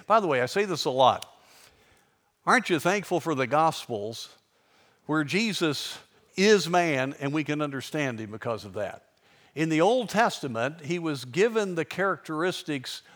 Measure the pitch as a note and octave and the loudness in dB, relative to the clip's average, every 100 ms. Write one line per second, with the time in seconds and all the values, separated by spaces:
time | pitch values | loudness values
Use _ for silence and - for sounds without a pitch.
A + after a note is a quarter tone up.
0 | - A3 F3+ C3 B2 G3 G#3 D#3 D#3 C3 | 2 2 4 2 2 0 -2 -2 0 6
1 | B2 F#2 - - _ - - _ _ _ | 6 6 -2 -20 _ -20 -20 _ _ _
2 | _ _ _ _ E3+ A#3+ G3 D#3+ F3 G#3 | _ _ _ _ 2 2 2 0 2 0
3 | - F3 E3 C3+ B2 D3 D#3+ - - A2 | -2 -4 -2 -2 0 2 2 0 -6 -8
4 | G#2+ A#2 - - _ _ _ _ _ _ | -6 -10 -14 -20 _ _ _ _ _ _
5 | - D#3 D3 F#3 A3+ F3 D#3+ C3+ - - | -4 -2 0 0 0 0 0 -2 -6 -12
6 | - _ _ - G3+ G#3 D#3+ F3 E3+ C3+ | -18 _ _ 2 6 6 6 2 2 2
7 | C3+ D3 C#3 D#3 D3 D3+ D3 C3+ - D#3 | -2 -2 -2 -2 -2 -2 -4 -6 -6 -4
8 | C3+ A2+ G#2+ A2 B2+ G#2+ G2+ F#2 F#2 - | -4 -4 -8 -8 -6 -6 -6 -8 -8 -8
9 | _ _ _ _ _ C#3 D#3+ D#3 F#3 B3+ | _ _ _ _ _ -4 0 4 4 2
10 | G#3 G#3 A3 - C#3 A#2 C3 E3 C#3 F3 | 0 2 2 0 -6 -4 -4 -4 -6 -4
11 | E3 C#3 B2 C#3+ A#3 A3 G3 E3 D3 - | -4 -6 -4 0 2 2 -2 -2 -4 -2
12 | G3 E3+ - D#3 F3+ E3+ - C#3+ B2 - | -2 -2 -6 -4 -2 -4 -6 -6 -6 -12
13 | - | -16